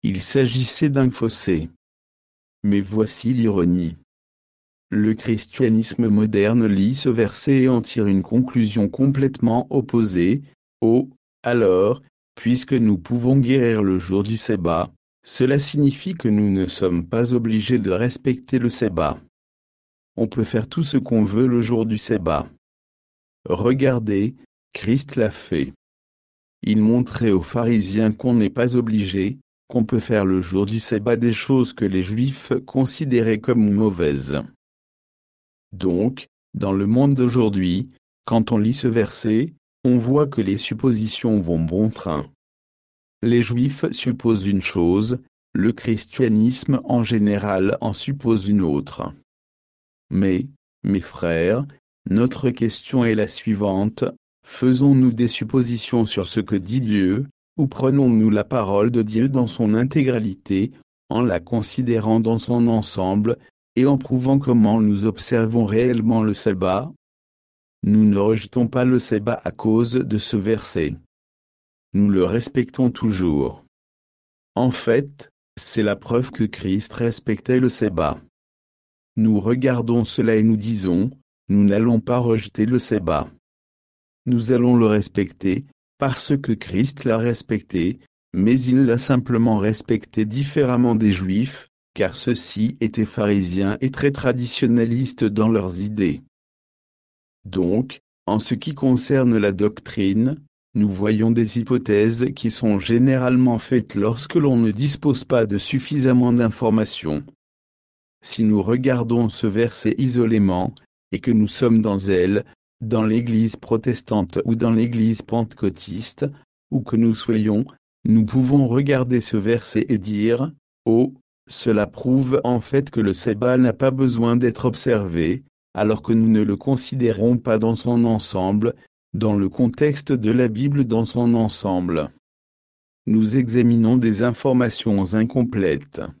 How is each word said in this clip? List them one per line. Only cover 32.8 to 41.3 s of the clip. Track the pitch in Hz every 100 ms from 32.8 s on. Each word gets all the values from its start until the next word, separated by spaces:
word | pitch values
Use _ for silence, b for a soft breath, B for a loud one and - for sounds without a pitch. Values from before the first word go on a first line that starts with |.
| 127 - 147 123 113 107
comme | - 120 107
mauvaises. | 101 107 90 78 71 67 71 50 _ _ _ _ _ _ _ _ _ _ _ _
Donc, | 95 92 87 110 131 - _ _
dans | - 101
le | 98 101
monde | 117 143 135
d'aujourd'hui, | 123 123 110 101 92 90 - B _ _ -
quand | 113 110
on | 117
lit | 107
ce | 131 127
verset, | 113 104 - 113 110 160 - _ _
on | 127 123
voit | 113 139 147
que | 135
les | 98 98
suppositions | - 110 135 113 110 - 120